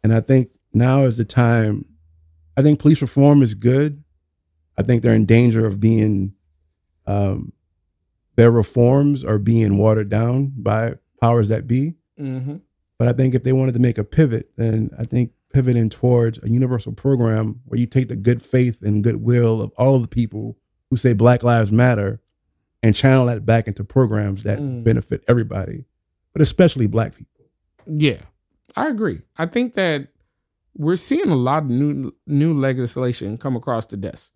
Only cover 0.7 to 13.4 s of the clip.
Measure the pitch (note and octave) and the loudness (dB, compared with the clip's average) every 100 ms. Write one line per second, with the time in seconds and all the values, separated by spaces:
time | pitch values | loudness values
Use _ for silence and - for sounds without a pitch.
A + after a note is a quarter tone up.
0.7 | - B2 C3+ C3 A2+ A2 - A#2+ A#2+ A2 | 0 2 2 0 -2 -4 0 2 2 0
1.7 | G#2 - _ _ _ _ _ _ - D3 | -4 -8 _ _ _ _ _ _ 0 2
2.7 | D3 D3+ D3+ C3 - C#3+ C#3+ B2 G2+ A#2 | 4 2 2 0 2 6 6 4 0 0
3.7 | C3 D3 D3 _ _ _ _ _ _ _ | 2 -2 -6 _ _ _ _ _ _ _
4.7 | - G2+ A#2+ A#2 A2+ G#2 A2+ A#2+ A2+ A2 | -6 0 0 2 2 4 4 4 2 -2
5.7 | G2 A2 A2+ G#2+ G2 G2 - _ _ _ | 0 0 2 2 0 -4 -8 _ _ _
6.7 | _ _ _ - G2+ G2+ - - - _ | _ _ _ -6 -2 -2 -4 -10 -16 _
7.7 | _ _ _ _ _ _ - A#2 A#2 G#2 | _ _ _ _ _ _ 4 6 6 0
8.7 | - A#2+ C#3 C#3+ C#3 C3 G#2+ G2+ A#2 G#2+ | 2 2 4 2 -2 -2 -2 0 2 2
9.7 | G2 G#2+ A2 G#2 A2 A#2 B2+ C#3 C3 G#2+ | 2 2 2 0 -2 0 -2 -4 -4 -4
10.7 | A2 A2+ G#2 _ _ A#2 A#2 G#2 A2 - | -2 -4 -8 _ _ 2 2 2 -2 -2
11.7 | B2 D3 E3 _ - C#3 C3 C3 D3+ _ | -2 -2 -8 _ -12 -10 -8 -10 -12 _
12.7 | _ _ _ A#2+ A#2+ C3 B2 | _ _ _ -2 0 0 0